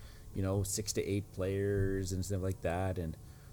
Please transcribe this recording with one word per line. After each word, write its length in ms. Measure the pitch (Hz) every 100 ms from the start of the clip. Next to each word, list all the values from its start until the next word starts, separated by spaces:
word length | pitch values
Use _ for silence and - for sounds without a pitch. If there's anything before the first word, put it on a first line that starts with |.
| - - - -
you 60 |
know, 200 | 95 101
six 280 | 98 - 104
to 120 | - -
eight 260 | 101 98
players," 800 | - 95 98 101 101 98 95 92
and 140 | 95 92
stuff 160 | 98
like 200 | 95 95
that. 340 | 87 87 95 90
And 180 | 82 78 - - -